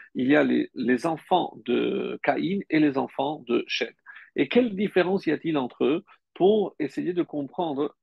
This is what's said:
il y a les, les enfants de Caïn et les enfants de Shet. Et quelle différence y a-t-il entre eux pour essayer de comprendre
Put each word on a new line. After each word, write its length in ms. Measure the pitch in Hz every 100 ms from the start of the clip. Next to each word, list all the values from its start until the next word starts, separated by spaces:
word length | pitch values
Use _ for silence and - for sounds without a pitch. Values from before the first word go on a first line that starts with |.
| - -
il 100 | 127
y 80 |
a 80 | 151
les, 280 | 135 123 -
les 320 | - 117 123 165
enfants 500 | 160 - 180 151 - 113
de 520 | 120 120 131 123 -
Caïn 340 | - 135 151 196 -
et 120 | 156
les 180 | 151 135
enfants 460 | 127 - 139 151 120
de 160 | 120 -
Shet. 260 | - 117 - - - -
Et 140 | - 139
quelle 260 | 240 247
différence 520 | 190 202 190 175 190 170
y 40 |
a-t-il 260 | 147 165 151
entre 280 | 123 -
eux 200 | 123 165 - - _
pour 420 | - 180 214 185 -
essayer 340 | 143 - 151
de 120 | 175
comprendre 720 | 151 147 139 - 170 135 147 -